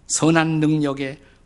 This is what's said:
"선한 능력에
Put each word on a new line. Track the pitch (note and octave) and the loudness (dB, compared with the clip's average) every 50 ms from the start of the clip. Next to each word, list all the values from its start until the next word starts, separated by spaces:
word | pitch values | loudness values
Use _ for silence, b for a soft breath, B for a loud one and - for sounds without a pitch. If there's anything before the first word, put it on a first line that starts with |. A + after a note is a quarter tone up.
| _ | _
"선한 | - - - D3+ D#3 E3 E3 D#3+ D#3+ D#3+ D#3 | -8 -4 0 2 2 4 2 2 2 0 0
능력에 | D3+ D3+ D#3 D3+ D3 C#3+ C3+ C#3 C#3 C3 C3+ b b b b b b | 2 2 2 0 0 -2 -4 -4 -8 -8 -10 b b b b b b